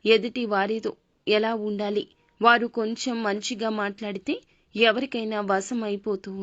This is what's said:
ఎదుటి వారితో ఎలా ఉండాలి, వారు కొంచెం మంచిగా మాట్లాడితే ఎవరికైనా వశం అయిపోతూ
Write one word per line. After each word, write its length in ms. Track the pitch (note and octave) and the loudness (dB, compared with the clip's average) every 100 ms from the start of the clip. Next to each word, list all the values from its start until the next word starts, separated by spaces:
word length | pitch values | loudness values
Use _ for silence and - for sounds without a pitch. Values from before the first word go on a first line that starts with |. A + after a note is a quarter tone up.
| G#3 | 6
ఎదుటి 380 | A3 A3+ B3 A#3 | 4 4 -4 -2
వారితో 460 | G3+ G3+ A3 G#3+ - _ _ - | 0 0 -2 -4 -8 _ _ 0
ఎలా 240 | G#3+ A3 A3+ G#3 | 2 2 -2 -4
ఉండాలి, 360 | G3+ G#3 G#3 - _ _ _ | -4 -2 -2 -4 _ _ _
వారు 260 | A3+ A#3+ A#3 | 6 6 2
కొంచెం 480 | A#3 A3 A#3 C4 A#3 | -2 -4 -4 -4 -2
మంచిగా 460 | G#3+ G#3 G#3 A3 A3 | -2 -2 -4 -4 -4
మాట్లాడితే 640 | G#3+ G3+ G3+ G#3 F#3+ - G4+ _ _ _ G#3 | -2 -4 -6 -8 -8 -6 -8 _ _ _ 4
ఎవరికైనా 640 | A#3 A3 C4+ A#3+ A3 G#3+ G3+ | 4 4 -2 -4 -4 -4 0
వశం 280 | F#3+ F#3+ A#3+ | 0 0 -4
అయిపోతూ 460 | A3 G3+ G#3+ G3 G3 F#3+ | -4 -4 -4 -6 -6 -10